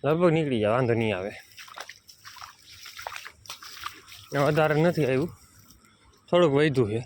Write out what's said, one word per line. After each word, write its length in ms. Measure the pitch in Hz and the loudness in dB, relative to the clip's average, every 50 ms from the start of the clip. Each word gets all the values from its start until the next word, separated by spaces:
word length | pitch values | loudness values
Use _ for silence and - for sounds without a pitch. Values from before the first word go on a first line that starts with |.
| - | 0
લગભગ 280 | 135 156 165 180 175 156 | -2 0 2 2 2 4
નીકળી 280 | 165 160 143 131 110 104 | 2 0 0 0 0 2
જાય, 120 | 104 110 | 2 2
વાંધો 180 | 127 131 117 117 113 | 2 2 2 2 2
નહીં 160 | 117 110 101 | 0 0 -2
આવે. 160 | 90 95 104 - - - - - - - - - - - - - - _ _ - _ _ - - - - - - _ _ - - - - - - - - - - - - - - _ _ - - - - - - - - - - - - - - - - - | -2 -6 -8 -10 -14 -20 -20 -20 -20 -20 -20 -18 -18 -18 -18 -20 -20 _ _ -20 _ _ -20 -18 -18 -20 -20 -20 _ _ -20 -20 -20 -20 -20 -18 -14 -14 -12 -14 -14 -16 -18 -20 _ _ -20 -20 -18 -18 -20 -18 -16 -16 -16 -16 -16 -20 -20 -20 -20 -16 -6
ને 60 | 143 143 143 | -2 0 2
વધારે 280 | 143 156 156 156 156 156 | 2 2 2 2 2 2
નથી 320 | 147 160 175 165 160 147 | 2 2 2 2 2 0
આવ્યું, 240 | 127 131 131 151 180 - _ - _ _ - - - - _ _ - _ _ _ _ _ _ _ - | 0 0 0 -2 -4 -8 _ -20 _ _ -20 -20 -20 -20 _ _ -20 _ _ _ _ _ _ _ 0
થોડુંક 240 | - 175 175 156 139 | 2 4 4 4 4
વધ્યું 340 | 139 151 160 131 131 120 101 | 4 2 2 2 2 0 0
છે. 100 | 107 113 127 | 0 -4 -6